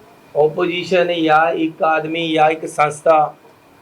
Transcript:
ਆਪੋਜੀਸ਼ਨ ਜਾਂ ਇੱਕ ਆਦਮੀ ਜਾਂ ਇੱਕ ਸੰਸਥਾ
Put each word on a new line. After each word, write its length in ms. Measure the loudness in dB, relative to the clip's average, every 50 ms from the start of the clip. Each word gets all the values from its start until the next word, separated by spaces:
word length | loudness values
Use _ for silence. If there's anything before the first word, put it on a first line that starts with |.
| -20 -20 -20 _ _ -6 0
ਆਪੋਜੀਸ਼ਨ 880 | 0 0 0 0 -2 -4 -2 -2 -6 -4 0 0 0 0 0 -2 -2
ਜਾਂ 300 | 2 2 4 4 2 2
ਇੱਕ 300 | 0 -2 -4 -4 -4 -2
ਆਦਮੀ 500 | -2 0 0 -2 -2 -4 -6 -4 -4 -2
ਜਾਂ 180 | 0 2 2 2
ਇੱਕ 160 | 0 -2 -8
ਸੰਸਥਾ 680 | -10 -4 -2 -2 -2 -2 -2 2 2 4 4 2 0 -4 _ _ -20 _ _ _ _ _ _